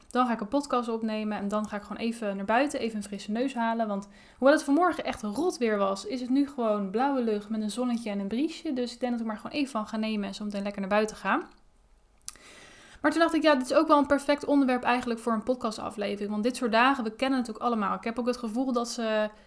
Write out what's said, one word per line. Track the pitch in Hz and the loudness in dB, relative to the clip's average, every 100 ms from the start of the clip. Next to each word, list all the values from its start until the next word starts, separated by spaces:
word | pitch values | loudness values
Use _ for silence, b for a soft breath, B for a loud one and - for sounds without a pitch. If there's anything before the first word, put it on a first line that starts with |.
| - | -4
Dan | 247 247 | 0 0
ga | |
ik | 226 | 0
een | 202 | -2
podcast | 285 285 254 233 | -2 0 -2 0
opnemen | 226 220 214 214 208 | -2 -2 -2 -4 -4
en | 202 | -2
dan | 214 208 | -2 -2
ga | 202 | -6
ik | |
gewoon | - 214 | -8 -6
even | 233 226 208 196 | -4 -4 -4 -2
naar | |
buiten, | 196 233 285 285 | 2 2 2 0
even | 226 214 | -4 -6
een | |
frisse | 202 196 - | -8 -10 -4
neus | 220 269 | -2 -2
halen." | 240 226 226 220 | -2 -2 0 -2
Want | 202 202 B B B | -4 -8 B B B
hoewel | 262 302 | 6 6
het | |
vanmorgen | - 285 359 285 | 4 4 4 0
echt | - 247 | -4 -6
rot | 208 202 349 320 | -4 -2 -2 0
weer | 233 208 | 0 2
was, | 196 196 - | 0 -2 -4
is | 254 | -6
het | 247 | 0
nu | 269 277 | 2 2
gewoon | - 226 208 196 | 0 0 0 0
blauwe | 208 269 277 | 0 2 2
lucht | 233 208 202 | 0 -2 -2
met | 220 | -4
een | 214 | -4
zonnetje | 214 247 233 220 | -2 -2 -2 -4
en | 202 | -4
een | 196 | -4
briesje. | 226 311 - 320 | -2 -2 -4 -4
Dus | 254 240 | -4 -4
ik | - | -4
denk | 247 | -4
dat | 240 | -2
ik | 220 | -4
maar | 214 | -8
gewoon | - 302 | -6 -4
even | 262 | -2
van | 220 214 | -4 -4
ga | 220 | -4
nemen | 220 214 196 | -2 -2 -4
en | |
zo | 190 | -6
meteen | 208 202 | -6 -4
lekker | 202 202 | -4 -4
naar | 190 | 0
buiten | 208 214 - | 2 2 -2
ga. | 196 277 - - _ _ _ _ _ _ - B B B B B B B | -2 -2 -4 -14 _ _ _ _ _ _ -14 B B B B B B B
Maar | 294 | 2
toen | 311 | 4
dacht | 330 | 4
ik, | 320 | 4
"Ja, | 311 | 6
dit | 285 254 | 4 4
is | 294 | 4
ook | 311 | 6
wel | 294 | 6
een | 277 | 6
perfect | 277 - 285 | 2 2 0
onderwerp | - 285 262 247 | 4 4 4 2
eigenlijk | 247 247 247 226 | 2 0 0 -2
voor | - | -2
een | 220 | 0
podcastaflevering." | 214 254 226 208 - 208 202 202 202 | 0 -2 -2 -4 -6 -4 -4 -4 -4
Want | 208 | 0
dit | 226 254 | 0 0
soort | 247 | 2
dagen, | 220 254 269 | 4 4 4
we | 220 | -2
kennen | 214 262 269 | -2 0 0
het | 233 | -2
ook | 214 | -4
allemaal. | 240 226 196 | -2 0 0
Ik | 185 | -2
heb | 226 233 | -4 -2
ook | 240 | -2
het | 240 | -2
gevoel | 226 226 269 | -2 -2 0
dat | 247 233 | 0 -2
ze | - 226 214 214 B | -4 -2 0 -2 B